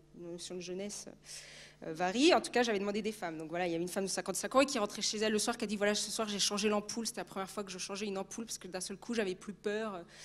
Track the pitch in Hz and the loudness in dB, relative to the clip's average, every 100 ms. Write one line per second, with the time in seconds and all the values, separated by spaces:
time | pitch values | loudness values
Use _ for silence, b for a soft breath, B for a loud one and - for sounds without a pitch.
0 | - - 175 175 - 180 175 180 202 202 | -18 -14 -10 -10 -8 -8 -6 -6 -6 -8
1 | - - B B B B B B 165 160 | -12 -16 B B B B B B -8 0
2 | 180 214 320 226 - 240 233 202 202 208 | 2 6 8 8 6 4 4 2 0 0
3 | 208 214 175 160 160 170 180 165 180 202 | -2 -2 -6 -6 -4 -2 0 0 0 -2
4 | 196 185 180 185 202 254 277 262 208 - | -2 -2 -2 -2 4 6 6 4 0 0
5 | - 214 220 214 240 233 208 208 202 208 | -2 0 2 2 2 0 -2 2 2 2
6 | - - 214 202 - 208 214 208 208 - | 0 -2 0 2 2 2 4 2 0 -4
7 | 220 - 180 196 190 - 196 185 - 196 | -4 -6 -6 -4 -4 -4 -6 -6 -6 -4
8 | 208 190 196 - 226 - 190 185 180 190 | -2 -4 -4 -8 -8 -8 -6 -6 -6 -8
9 | - 233 196 185 - 185 208 214 220 185 | -4 0 0 -2 -8 -6 -2 0 -2 -6
10 | 175 B | -10 B